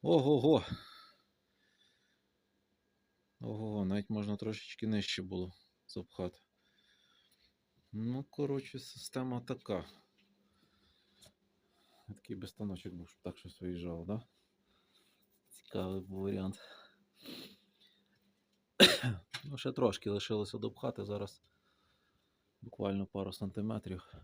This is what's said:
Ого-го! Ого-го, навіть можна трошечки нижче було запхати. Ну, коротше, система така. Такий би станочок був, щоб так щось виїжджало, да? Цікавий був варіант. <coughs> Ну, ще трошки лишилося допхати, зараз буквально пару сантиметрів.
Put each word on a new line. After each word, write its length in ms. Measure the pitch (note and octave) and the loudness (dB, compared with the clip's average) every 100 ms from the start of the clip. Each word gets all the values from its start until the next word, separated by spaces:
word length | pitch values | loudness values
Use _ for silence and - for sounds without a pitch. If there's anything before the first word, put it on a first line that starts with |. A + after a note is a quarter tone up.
Ого-го! 640 | C#3+ E3 C3+ D3 C3+ C#3+ - - - - - - _ _ _ _ _ _ _ _ _ _ _ _ _ _ _ _ _ _ _ _ _ _ | 8 6 8 8 8 8 6 -8 -10 -20 -20 -20 _ _ _ _ _ _ _ _ _ _ _ _ _ _ _ _ _ _ _ _ _ _
Ого-го, 460 | A#2 G#2+ A2 G#2 F#2+ | -6 -4 -2 0 2
навіть 240 | G2+ G2+ | 2 0
можна 280 | G#2+ G#2 G#2 | -2 -2 -2
трошечки 500 | A2 G#2+ - - A2 | -2 -4 -8 -6 0
нижче 340 | G#2+ G2 - | 0 0 -2
було 320 | F#2 F#2+ F#2 - _ _ _ | -2 -4 -4 -8 _ _ _
запхати. 520 | - F#2 - F2+ - _ _ _ _ _ _ _ _ _ _ _ _ _ _ _ | -10 -10 -6 -6 -6 _ _ _ _ _ _ _ _ _ _ _ _ _ _ _
Ну, 320 | G#2 A2+ B2+ | -4 -2 -2
коротше, 560 | C#3 - C#3+ C#3 C3 C3 | -6 -2 0 0 -2 -10
система 600 | - - - C3 B2+ B2 | -12 -14 -8 -4 -2 -4
така. 440 | B2 B2+ - F#2+ E2 - _ _ _ _ _ _ _ _ _ _ _ _ - _ _ _ _ _ _ - - | -4 -6 0 -2 -2 -14 _ _ _ _ _ _ _ _ _ _ _ _ -20 _ _ _ _ _ _ -20 -18
Такий 280 | G2+ - G#2 | -16 -8 -8
би 120 | - | -8
станочок 460 | - G#2 F2+ F#2+ | -6 -4 -4 -8
був, 160 | F2+ F2 | -10 -14
щоб 120 | - | -10
так 160 | F2+ - | -10 -8
щось 240 | F2 - | -14 -8
виїжджало, 440 | F2+ F2 F2 E2+ E2+ | -4 -4 -4 -6 -4
да? 160 | G#2+ - _ _ _ _ _ _ _ _ _ _ _ _ | -4 -4 _ _ _ _ _ _ _ _ _ _ _ _
Цікавий 520 | - - G#2 F#2 F#2+ | -20 -6 -4 -2 -4
був 200 | F#2+ F#2+ | -4 -4
варіант. 380 | F#2+ G2+ F#2+ G2 - - - _ _ _ - - - - _ _ - _ _ _ _ _ _ _ _ _ | -2 0 -2 -4 -12 -20 -20 _ _ _ -16 -14 -16 -20 _ _ -20 _ _ _ _ _ _ _ _ _
<coughs> 420 | - - B2+ F#2+ - - C#3+ | 10 10 2 -2 -6 -12 -10
Ну, 100 | C#3+ | -4
ще 140 | B2+ | -4
трошки 380 | - A#2+ G2 - | 4 4 4 0
лишилося 480 | G2+ - G#2+ G#2 A2 | 0 0 -2 -2 -4
допхати, 480 | A2 - B2+ - G2+ | -6 -4 -6 -4 -6
зараз 360 | G#2 G2+ - _ _ _ _ _ _ _ _ _ _ _ _ | -4 -6 -10 _ _ _ _ _ _ _ _ _ _ _ _
буквально 440 | A2 - G2+ G2 G2 | -18 -2 0 2 -2
пару 280 | G2 G2 | -2 -4
сантиметрів. 800 | F#2 G2 G2+ G#2+ A2 F2+ F#2 - - | -4 -6 -2 -2 -2 -4 -8 -8 -20